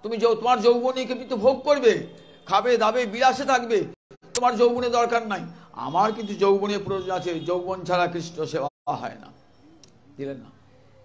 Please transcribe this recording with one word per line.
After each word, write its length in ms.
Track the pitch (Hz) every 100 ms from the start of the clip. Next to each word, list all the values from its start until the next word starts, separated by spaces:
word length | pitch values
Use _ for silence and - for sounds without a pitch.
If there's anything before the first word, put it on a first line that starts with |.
তুমি 140 | 214 226
যৌ-, 180 | 233
তোমার 280 | 220 226 247
যৌবনে 420 | 226 240 254 254
কিন্তু 320 | 240 240 262 240
ভোগ 260 | 247 262
করবে, 440 | 294 285 240 175 170 - - - -
খাবে 300 | 196 233 233
দাবে 300 | 214 240 233
বিলাসে 380 | 226 262 254
থাকবে, 400 | 277 254 233 214 165 - _ - -
তোমার 220 | - 247 226
যৌবনে 340 | 240 240 247
দরকার 360 | 233 233 233 220
নাই, 140 | 190 170 - -
আমার 400 | - 127 165 214
কিন্তু 220 | 220 208
যৌবনের 440 | 196 196 196 208 202
প্রয়োজন 260 | - 190 180
আছে, 300 | 180 175 165
যৌবন 440 | 151 180 180 185
ছাড়া 220 | 170 180 175
কৃষ্ণ 380 | 170 165 -
সেবা 520 | 156 151 135 _ - -
হয় 180 | 117
না।" 120 | - - - _ _ _ - - _ _ -
দিলেন 200 | 139 135
না। 140 | 110 _ _ _ _ _